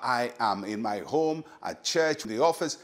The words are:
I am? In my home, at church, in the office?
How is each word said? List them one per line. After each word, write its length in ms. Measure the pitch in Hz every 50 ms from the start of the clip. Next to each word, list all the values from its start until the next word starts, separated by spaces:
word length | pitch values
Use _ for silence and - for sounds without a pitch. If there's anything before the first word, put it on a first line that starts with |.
I 320 | - 127 127 120 123 120 - -
am? 240 | 113 107 98 98 98
In 180 | 104 107 104
my 200 | 117 107 104 101
home, 420 | 78 71 127 156 160 160 156 160 151 - - -
at 220 | - 87 - - -
church, 420 | - - 170 160 156 151 156 -
in 60 | 107 107
the 80 | 113 151
office? 360 | 170 165 - 175 151 - -